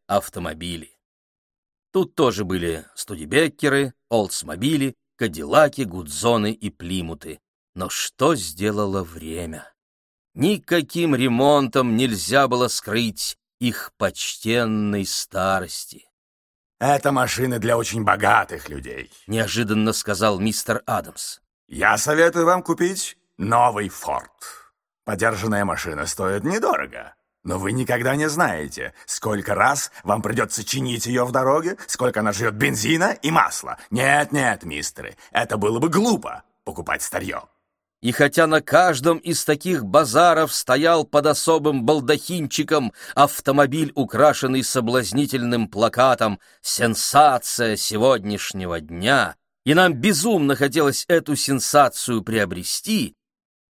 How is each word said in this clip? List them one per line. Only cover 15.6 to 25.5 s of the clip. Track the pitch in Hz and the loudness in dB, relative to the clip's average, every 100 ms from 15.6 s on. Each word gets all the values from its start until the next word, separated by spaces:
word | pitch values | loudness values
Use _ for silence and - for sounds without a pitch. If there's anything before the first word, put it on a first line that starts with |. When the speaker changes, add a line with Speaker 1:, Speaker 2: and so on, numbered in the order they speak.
| 90 - - - _ _ _ _ _ _ _ - | -2 -10 -14 -18 _ _ _ _ _ _ _ -4
Speaker 2:
«Это | 127 147 143 | 0 2 2
машины | 135 123 - 127 117 | 0 0 0 -2 -2
для | 110 117 | 0 0
очень | 113 113 | 0 -2
богатых | 101 98 101 107 95 82 - | 0 2 4 4 2 -8 -12
людей», | 71 60 64 - _ - | -12 -12 -14 -16 _ -4
Speaker 1:
неожиданно | 110 107 98 107 107 107 | -2 -2 -2 0 0 0
сказал | 107 - 95 110 95 | -2 -4 0 0 0
мистер | 107 104 - 110 - | -2 -2 -2 -4 -4
Адамс. | 104 - - - - _ _ _ | -6 -6 -12 -14 -14 _ _ _
Speaker 2:
«Я | - 101 110 | 0 2 2
советую | 147 151 170 170 165 | 2 4 4 4 2
вам | 180 | 2
купить | 175 170 175 190 - - _ - | 0 -2 -2 -2 -8 -12 _ -8
новый | 101 117 123 104 98 | 0 4 4 2 -6
Форд. | - - 67 - _ - - - _ _ _ - | -8 -6 -6 -8 _ -20 -20 -20 _ _ _ -8
Подержанная | 101 113 104 110 | -2 0 0 -2